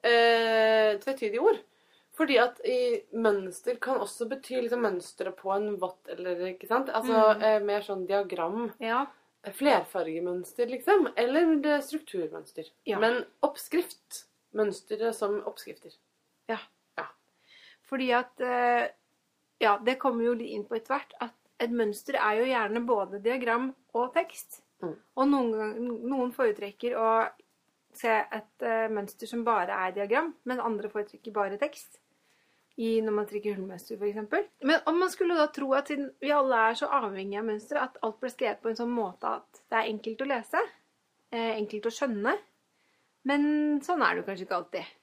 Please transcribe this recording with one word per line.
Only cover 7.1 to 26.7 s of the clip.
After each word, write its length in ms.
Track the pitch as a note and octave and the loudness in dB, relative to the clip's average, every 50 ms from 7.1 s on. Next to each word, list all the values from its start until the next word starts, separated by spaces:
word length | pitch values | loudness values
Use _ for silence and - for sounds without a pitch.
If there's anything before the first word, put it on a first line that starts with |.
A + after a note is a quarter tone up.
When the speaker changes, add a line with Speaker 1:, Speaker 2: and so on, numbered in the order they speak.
| A3+ A3 G#3+ A3 G#3+ | 4 6 8 6 6
Speaker 2:
Mm. 60 | G#3+ G#3+ | 6 4
Speaker 1:
eh, 160 | A3 G#3+ G#3+ | 4 4 4
mer 220 | G#3 G3+ G3+ G#3 | 2 0 -2 -2
sånn 240 | G3+ - G3 F#3+ F#3 | -2 -4 -6 -6 -2
diagram. 680 | F3 G3 G3+ G3+ F3+ F3+ F3 E3 E3+ G3 A3+ A#3+ G#3+ - _ | -2 0 0 0 -2 -4 -4 -4 -4 -2 -4 -6 -6 -8 _
Speaker 2:
Ja. 280 | A#3+ A3+ A#3 B3 C#4 C4+ - _ _ _ _ _ - | -4 -2 -2 -2 -2 -4 -8 _ _ _ _ _ -14
Speaker 1:
Flerfargemønster, 1300 | G#3 G3 - C#4 D4 B3+ F3+ - - - F#3 E3 D#3+ D#3+ E3 F3 F3+ F3+ F3+ F3+ - - - A#3+ A#3 | -12 -8 0 2 4 4 4 2 -2 -4 -4 -4 -2 -4 -4 -4 -4 -4 -6 -6 -10 -4 -4 -4 -4
liksom. 420 | C4 B3 - E4+ G#4 G4+ D#4 - - | -4 -4 2 4 4 6 4 2 2
Eller 380 | - A#3 A#3+ C4+ D#4+ F4 E4 D#4+ | 0 0 2 4 4 4 4 4
det 80 | D4 C#4 D4+ | 4 4 2
er 100 | D4 C#4+ | 0 0
strukturmønster. 880 | C#4 - D4+ D#4 - - - F#3 E3 D#3 E3 E3 D#3 - _ - D#3 - _ _ _ | 0 -4 -8 -10 -10 -6 -6 -6 -6 -6 -8 -12 -14 -12 _ -14 -14 -14 _ _ _
Speaker 2:
Ja. 140 | - G3+ F#3+ | -4 0 2
Speaker 1:
Men 260 | G#3+ A3+ A#3+ B3+ - - _ _ | 2 2 2 0 -4 -8 _ _
oppskrift. 840 | - C#4+ - - - - - E4+ F4 - - _ _ _ - - - _ _ _ _ _ - | -2 -2 -2 -4 -10 -2 -2 -2 -2 -2 -10 _ _ _ -16 -16 -16 _ _ _ _ _ -2
Mønstre 600 | G#3+ G#3+ G#3 F#3 - _ _ G#3+ G#3 A3+ A#3 A3 | -2 0 0 -2 -6 _ _ -6 -4 -2 -4 -2
som 280 | - A3 G3+ G#3 G#3 | -2 -2 -2 -2 -4
oppskrifter. 500 | - G#3+ A3 - - - G#3+ _ _ E3+ - _ _ _ _ _ _ _ _ _ _ | -4 -8 -10 -10 -16 -16 -16 _ _ -20 -20 _ _ _ _ _ _ _ _ _ _
Speaker 2:
Ja. 120 | - A3+ G#3+ - _ _ _ _ _ _ | -6 -6 -6 -8 _ _ _ _ _ _
Speaker 1:
Ja. 80 | - D3+ - - _ _ _ _ _ _ _ - - - - - _ _ _ | -12 -12 -12 -16 _ _ _ _ _ _ _ -20 -20 -20 -20 -20 _ _ _
Speaker 2:
Fordi 220 | C4+ C4 C4 B3+ A#3+ | -4 -2 0 2 2
at, 260 | B3 B3 B3 _ - | 2 2 -2 _ -6
eh, 480 | B3+ B3 B3 B3 B3 A#3+ A#3+ A#3+ - - - _ _ _ _ _ _ _ _ _ _ _ _ _ | -4 -2 0 2 4 4 4 2 2 -2 -6 _ _ _ _ _ _ _ _ _ _ _ _ _
ja, 180 | - G#3+ G#3 G3+ | 4 4 4 4
det 200 | G#3+ A#3 C4 C4 | 2 0 0 2
kommer 240 | - C4+ A#3+ A#3 A#3 | 0 0 0 2 0
jo 100 | A#3+ A#3+ | 0 0
litt 160 | A3+ A#3 A#3+ - | -2 -4 -6 -8
inn 100 | G#3 G#3 | -8 -6
på 120 | - A#3 | -6 -6
etter 180 | A3+ A3+ - C4+ | -8 -4 -4 -4
hvert, 160 | C#4+ - _ - - | -4 -4 _ -10 -10
at 140 | A#3+ A#3 _ _ _ _ _ _ | -10 -10 _ _ _ _ _ _
et 120 | B3 A#3 | -4 -2
mønster 420 | A#3+ A#3+ A3+ G#3 G#3 G#3+ - - C4+ | 0 0 0 0 0 -4 -6 -2 0
er 200 | - - G#3+ G#3+ A3 | 2 2 2 2 2
jo 60 | A#3+ | 2
gjerne 400 | C4 C4 A#3 A3 G3 G#3+ A#3+ A#3+ | 2 2 0 0 0 -2 -2 0
både 360 | A#3 A#3+ G#3 G3 F#3 G3 G3+ | 2 2 0 0 -2 -6 -4
diagram 540 | G3 A#3 B3 C4 B3 A#3 A3+ A#3+ B3+ C4 C4 _ _ _ _ | -2 -2 -2 0 0 0 0 0 0 -4 -6 _ _ _ _
og 200 | A#3 B3 B3+ - | -2 -2 0 0
tekst. 480 | E4 F4 E4+ - - - _ - - _ _ _ _ - | -2 -2 -2 -8 -16 -16 _ -20 -20 _ _ _ _ -10
Speaker 1:
Mm. 120 | E3+ D3+ - _ _ _ | -10 -10 -10 _ _ _
Speaker 2:
Og 100 | B3+ C4+ | 2 4
noen 240 | C#4 C#4+ C#4 B3+ A#3 A3 | 4 4 4 4 0 0
gang, 480 | A3 G#3+ G#3+ G#3+ A3 A#3+ B3 A#3 A3+ A#3 | -2 -2 -4 -4 -4 -6 -6 -6 -6 -4
noen 280 | A#3+ C#4 C4+ B3 B3+ A#3+ | -4 -2 0 -2 -2 0
foretrekker 600 | - C4 A3+ G#3 - G3+ G3+ | 2 2 2 2 0 -6 -10